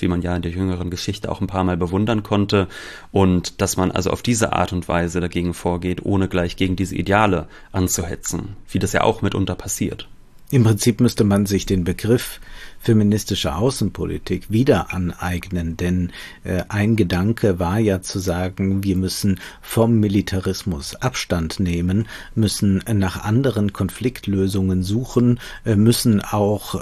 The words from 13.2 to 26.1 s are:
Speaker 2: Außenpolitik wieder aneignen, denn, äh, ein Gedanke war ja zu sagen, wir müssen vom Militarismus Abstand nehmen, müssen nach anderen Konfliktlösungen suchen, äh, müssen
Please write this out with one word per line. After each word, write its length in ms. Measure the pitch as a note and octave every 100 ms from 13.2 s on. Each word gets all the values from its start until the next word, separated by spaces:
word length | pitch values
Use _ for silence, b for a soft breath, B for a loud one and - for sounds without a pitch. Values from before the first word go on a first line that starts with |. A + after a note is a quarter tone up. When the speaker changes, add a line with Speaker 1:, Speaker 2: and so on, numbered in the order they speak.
| - G2 D#2+ D2
Speaker 2:
Außenpolitik 920 | B2+ - G2+ - E2+ E2 - F2+ -
wieder 420 | G#2+ C#3 G2+ -
aneignen, 840 | F2+ F2 - F2+ F2+ - F2+ E2 E2
denn, 340 | F2 F2+ E2+ B B B
äh, 200 | - F#2 -
ein 280 | G#2 G#2 A2
Gedanke 600 | F2+ F2+ G2 A2+ A2 F2
war 200 | E2+ G2+
ja 240 | A2 F#2
zu 160 | - G2+
sagen, 640 | F#2+ F2 F#2 F#2 F#2+ G2
wir 100 | G2
müssen 460 | F#2 F#2 - G2+ F#2 B B
vom 380 | - - A2+ A2+
Militarismus 920 | G#2 G2 F2+ F#2 F#2+ F#2 - D2+ - -
Abstand 640 | C3 - - F2+ D#2+ -
nehmen, 460 | F2+ E2+ F2 G2 A2 B B
müssen 500 | - G#2+ - G#2 F#2+ -
nach 320 | G#2+ F#2 F#2+
anderen 480 | G#2 A2+ C#3 G#2+ G2+
Konfliktlösungen 1120 | - G2 - B2 - - G2 F#2+ G2 F#2+ F#2
suchen, 580 | F#2 G#2+ B2+ B2+ A#2+ A#2+ B B
äh, 120 | - G2+
müssen 440 | A2 A#2+ B2